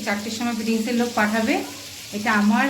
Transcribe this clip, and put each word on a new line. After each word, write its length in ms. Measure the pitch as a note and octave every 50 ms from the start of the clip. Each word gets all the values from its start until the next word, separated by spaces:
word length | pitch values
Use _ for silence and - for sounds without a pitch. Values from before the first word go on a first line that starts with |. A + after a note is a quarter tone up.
| -
চারটের 260 | - G3+ G#3 - A#3
সময় 240 | - - A#3+ A#3+ A3+
ফিটিংসের 400 | G#3 G#3 A3 A3+ G#3+ A3 C4+ C4
লোক 140 | A#3 A#3+ A#3 -
পাঠাবে। 480 | A3+ G#3 G#3 A3 A3+ A3 C4 E4 G4 G4 - - - - - - - - - -
এটা 180 | G#3 G#3 A#3+ G#3+
আমার 320 | G#3 G#3 G#3 A3 A#3+ C4+